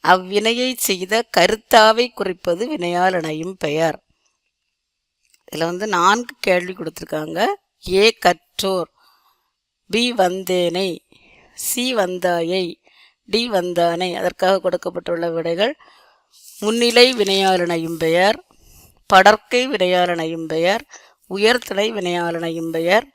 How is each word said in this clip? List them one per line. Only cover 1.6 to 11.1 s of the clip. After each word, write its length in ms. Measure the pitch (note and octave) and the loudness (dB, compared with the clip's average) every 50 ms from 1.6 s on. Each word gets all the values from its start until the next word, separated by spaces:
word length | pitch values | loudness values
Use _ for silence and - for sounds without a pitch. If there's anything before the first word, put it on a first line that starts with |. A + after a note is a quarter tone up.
| _ _ - A#3 G#3+ A3 A3 A3 B3 B3 | _ _ 4 6 6 6 4 4 0 -2
குறிப்பது 680 | _ - G3+ F#3+ F3+ - _ - E3+ E3+ A3 B3+ D#4 | _ -6 -6 -6 -6 -6 _ -4 -2 -2 -2 -6 -6
வினையால் 360 | A#3+ F3 F3 F3 F3 F3+ F#3 F#3 | -6 -4 -4 -2 2 0 2 0
அணையும் 440 | F3+ D#3 D#3+ D#3 D#3 E3 F3+ F#3+ F3+ | 0 -4 -4 -6 -6 -8 -10 -10 -6
பெயர். 440 | - D#3 D3 D#3 E3 D#3+ D3+ - _ _ _ _ _ _ _ _ _ _ _ _ _ _ _ _ _ _ _ _ _ _ _ _ _ _ _ _ _ - | -6 -4 -2 0 0 0 -2 -4 _ _ _ _ _ _ _ _ _ _ _ _ _ _ _ _ _ _ _ _ _ _ _ _ _ _ _ _ _ -14
இதுல 200 | - D3+ E3 E3 | -6 -4 -4 -4
வந்து 160 | F3 F3+ G3+ G#3+ | -4 -6 -6 -4
நான்கு 460 | G3+ F3 E3+ F#3 G#3 A#3 B3 A#3+ - _ - | -2 2 4 4 4 2 0 -8 -12 _ -2
கேள்வி 260 | - F#3 F3+ F3 F3+ F#3 | 0 0 0 0 -4 -12
கொடுத்திருக்காங்க. 640 | - E3 D#3+ D#3 - - - - D#3 D3+ D#3 E3 E3+ G#3 C#4+ G4+ - _ _ _ _ _ - | -10 -12 -12 -12 -12 -12 -8 -8 -8 -8 -6 -4 -2 -2 -2 -2 -6 _ _ _ _ _ -2
ஏ 140 | F#3 F#3+ G3+ A3+ A3+ _ - | 0 2 2 2 2 _ 0
கற்றோர், 680 | F3+ F3 E3+ _ _ _ - - F#3+ F#3+ F#3 E3 - _ _ _ _ _ _ _ _ _ _ _ _ _ _ _ _ _ _ _ _ | 0 0 0 _ _ _ -8 -6 -4 -4 -4 -6 -8 _ _ _ _ _ _ _ _ _ _ _ _ _ _ _ _ _ _ _ _
பி 140 | F#3 A3 A#3+ B3 A#3 | -2 0 0 0 2
வந்தேனை, 760 | A#3 F#3+ F3+ F3+ F#3+ F#3+ F3+ F#3 F3+ F3 F3 E3 F3 G3 F#3+ E3 - _ _ | 2 0 0 0 -2 -4 -2 0 0 0 0 0 -2 -4 -4 -4 -8 _ _